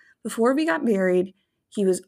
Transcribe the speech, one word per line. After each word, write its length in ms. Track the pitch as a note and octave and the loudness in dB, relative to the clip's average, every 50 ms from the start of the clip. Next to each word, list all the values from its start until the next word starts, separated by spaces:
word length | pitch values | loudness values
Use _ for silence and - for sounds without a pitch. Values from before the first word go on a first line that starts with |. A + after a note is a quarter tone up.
| _ _ _ _ - | _ _ _ _ -14
Before 320 | A3 - A#3 A3+ B3 C4+ | -10 -4 0 0 2 2
we 120 | D4 D#4+ | 0 0
got 180 | D#4+ D#4+ D#4 C#4+ | -2 -2 -2 0
married, 500 | A#3 G#3 F#3+ F#3 F#3 F3+ F3+ F3+ F#3 - _ _ _ _ _ _ _ | 0 0 2 2 2 2 2 0 -2 -6 _ _ _ _ _ _ _
he 160 | - G#3+ G3 | -6 -2 0
was 160 | F#3 F3+ F#3 - | 0 0 0 -4